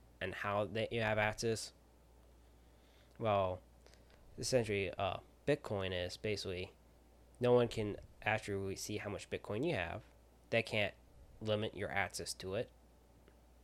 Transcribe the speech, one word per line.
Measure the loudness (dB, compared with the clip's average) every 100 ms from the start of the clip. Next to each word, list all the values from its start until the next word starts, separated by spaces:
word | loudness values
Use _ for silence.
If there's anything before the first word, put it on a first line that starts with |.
| -20 -6
and | -6
how | -2 0 2 2
that | 0 -2
you | 0
have | 2 4
access. | 2 2 0 -2 -4 -14 -20 -20 -20 -20 -20 -20 -20 -20 -20 -20 -20 -20 -20 -2
Well, | 4 4 4 0 -10 -20 -20 -20 -20 -20 -16 -6
essentially, | 2 2 4 0 0 0
uh, | -2 -2 -8 -6 0
Bitcoin | 0 0 -2 0 0 -2
is | -4
basically | -2 -2 -2 -4 -6 -10 -20 -20 -20 -20 -20 0
no | 6
one | 6 6
can | 0 -2 -4 -10 -6
actually | 0 0 0 -4 -2
see | -4 -6 -6
how | -4
much | -6 -6
Bitcoin | -6 -4 -2 0
you |
have. | 0 -2 -6 -10 -20 -20 -20 0
They | 0
can't | 2 2 0 -2 -16 -20 -20 -6
limit | 0 0 0 -4
your | -2
access | 0 -2 -2 -8
to | -8 -4
it. | -4 -4 -10 -20 -20 -20 -20 -20 -20 -20 -20